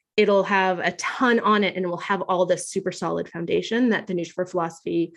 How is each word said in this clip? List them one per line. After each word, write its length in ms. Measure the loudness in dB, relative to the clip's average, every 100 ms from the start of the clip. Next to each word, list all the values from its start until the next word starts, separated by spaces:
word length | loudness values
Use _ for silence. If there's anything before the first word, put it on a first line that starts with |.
| _ 2
It'll 280 | 4 4
have 360 | 4 2 2 0
a 140 | -2
ton 480 | -4 -6 0 2 2
on 240 | 4 2 2
it, 100 | -2
and 80 |
it 60 | -4
will 80 | -4
have 240 | -4 -2
all 240 | 0 2 2
this 240 | 0 -2
super 240 | -4 -4
solid 340 | -4 -4 -4 -6
foundation 600 | -6 -2 -2 0 0 2
that 180 | 0 -2
the 60 |
Nutrivore 360 | -6 -4 -6 -4
philosophy 640 | -2 -4 -6 -4 -2 -2